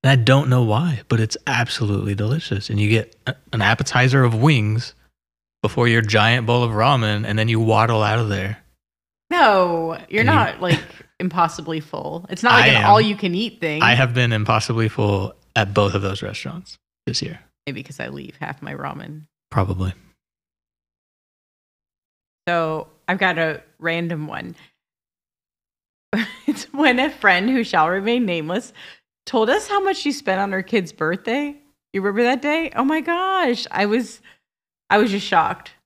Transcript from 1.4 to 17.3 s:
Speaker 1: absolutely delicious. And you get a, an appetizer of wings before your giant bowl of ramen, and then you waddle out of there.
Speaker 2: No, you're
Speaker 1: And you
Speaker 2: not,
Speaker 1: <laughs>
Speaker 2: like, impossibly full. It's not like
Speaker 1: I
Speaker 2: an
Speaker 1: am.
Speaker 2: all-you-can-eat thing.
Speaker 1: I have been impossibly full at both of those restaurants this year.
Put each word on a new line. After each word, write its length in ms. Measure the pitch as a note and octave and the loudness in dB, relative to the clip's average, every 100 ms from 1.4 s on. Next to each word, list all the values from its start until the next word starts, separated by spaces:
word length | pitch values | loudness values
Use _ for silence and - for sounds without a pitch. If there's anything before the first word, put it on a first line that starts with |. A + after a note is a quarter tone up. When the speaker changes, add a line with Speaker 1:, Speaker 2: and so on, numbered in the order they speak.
| - | -4
Speaker 1:
absolutely 680 | B2+ B2 - G#2 G2+ G2 G2+ | -4 -4 -2 -2 -2 -2 -4
delicious. 540 | G#2 D#3 - G#2 - | -2 -4 -4 -6 -4
And 80 | G#2 | -2
you 100 | G#2 | 2
get 260 | A2+ - _ - | 0 -2 _ -10
a, 80 | - _ | -10 _
an 80 | - | 0
appetizer 600 | G2+ A#2 - B2 B2+ C3+ | 2 2 0 2 4 4
of 100 | B2 A2 | 2 4
wings 580 | C#3 C3+ G#2+ A2 - _ _ _ _ _ _ _ | 2 4 2 -2 -4 _ _ _ _ _ _ _
before 240 | G#2+ - A#2+ | -4 0 2
your 140 | A#2 | 2
giant 420 | G#2+ G#2+ A2 B2 A#2 | 4 4 4 2 2
bowl 160 | A#2+ | 2
of 80 | A#2 | 2
ramen, 540 | G#2+ B2 C3+ A2 G#2 G#2 | 2 2 2 0 -2 -2
and 120 | G#2 | -2
then 100 | A2 | 0
you 100 | A2+ | 0
waddle 440 | A2 G#2+ A#2 A2+ | 2 2 2 2
out 160 | G#2 A2 | 2 0
of 100 | A2 | 0
there. 340 | F#2+ G2 G#2+ _ _ _ _ _ _ _ | -4 -6 -10 _ _ _ _ _ _ _
Speaker 2:
No, 600 | F4 B3+ G3 F3+ E3+ E3 D#3+ - | 2 4 4 2 0 -4 -8 -6
you're 120 | G#3 | 0
Speaker 1:
And 80 | A#3+ | 2
you 60 | D#4 | 4
Speaker 2:
not, 260 | G#3 - | 2 -2
Speaker 1:
<laughs> 0 | |
Speaker 2:
like, 180 | F3+ E3 - - - _ | -2 -2 -2 -20 -20 _
impossibly 600 | F#3 F3 E3 - D#3+ D#3+ | -4 0 0 0 -8 -8
full. 460 | D#3 - D3 E3 F#3 | -8 -10 -8 -10 -10
It's 140 | F#3+ | -2
not 100 | A#3+ | 4
like 120 | A#3+ - | 6 6
Speaker 1:
I 20 | |
Speaker 2:
an 60 | A3 | 6
Speaker 1:
am. 60 | F#3+ | 6
Speaker 2:
all-you-can-eat 680 | G#3 A3 G3+ F#3+ F3 A#3 - | 6 6 0 -2 -2 -4 -6
thing. 220 | E3 D3+ | -6 2
Speaker 1:
I 100 | A#2 B2 | 4 4
have 180 | B2+ | 2
been 180 | A#2+ A#2+ | 2 0
impossibly 580 | A2 G#2+ A2+ - A2+ A2 | 0 0 0 0 -2 -2
full 440 | - G#2+ G2+ G2+ - _ A#2 | 0 0 0 -4 -10 _ -2
at 180 | G2 | 0
both 200 | G#2 G2+ G2+ | 2 0 0
of 60 | |
those 180 | G2 G2+ | -4 -6
restaurants 540 | G2 - - - - - _ _ - | -10 -10 -12 -14 -18 -20 _ _ -8
this 140 | A#2+ | -8
year. 180 | - | -8